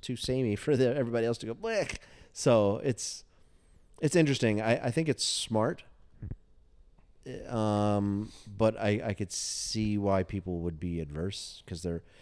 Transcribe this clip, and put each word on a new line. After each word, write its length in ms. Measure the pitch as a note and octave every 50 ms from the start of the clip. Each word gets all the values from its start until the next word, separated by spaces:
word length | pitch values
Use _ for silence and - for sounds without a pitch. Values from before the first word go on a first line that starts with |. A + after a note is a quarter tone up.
too 140 | - - B2
samey 400 | - - - B2+ C3 B2+ A2 G2+
for 220 | - - D3+ D3
the, 180 | B2 C3 A#2+ C3
everybody 300 | D3 B2 A#2 A#2 A#2 A2+
else 100 | A#2 A#2 -
to 60 | -
go, 80 | A2 A#2
"Blech." 440 | D3+ G3+ A3+ A3+ G3+ D#3 - - - - - - - - - -
So 440 | - - C#3 A#2+ A2 G#2 G2+ G2+ -
it's, 440 | - C#3 A#2 - - - - - - - _ - - - - _ _ _ - - - _ - -
it's 140 | D#3 D3 -
interesting. 440 | F3 D#3+ C#3+ C3+ - B2+ A2 G#2 G#2+
I, 260 | G#2+ A2+ A#2+ - -
I 40 | B2
think 160 | A#2 E3 E3
it's 160 | D#3 B2 - -
smart. 600 | - - - - - A2+ G#2+ A2 C#3 - - - - - - - - - - - - - - - - - - - - - - - - - - - _ _ - - C3 B2+ - - -
Um, 800 | B2 A2 A2 G#2+ G#2 G#2 G#2 G#2 G#2 G2+ G2+ G2+ G2 G2+ G#2+ - - - - G#2+ G2+
but 220 | G2 A2 A2 G#2+ G#2
I, 220 | G#2 G#2 G#2 G#2+ -
I 100 | A2 G2
could 160 | - G#2 -
see 640 | - - - - - - - - - A2 G#2+ G#2 G#2
why 240 | G2+ G2+ G2 G2 F#2+
people 380 | F#2 - A2 G2 E2 F#2 F2 E2+
would 200 | E2+ F2 E2 D2+
be 200 | F2+ F2 E2+ E2
adverse 640 | D#2 C#2+ D2 D#2 E2+ G2 - - - - - - -
'cause 160 | - F#2 D#2+
they're, 220 | F#2 F2 E2 E2+ - - - -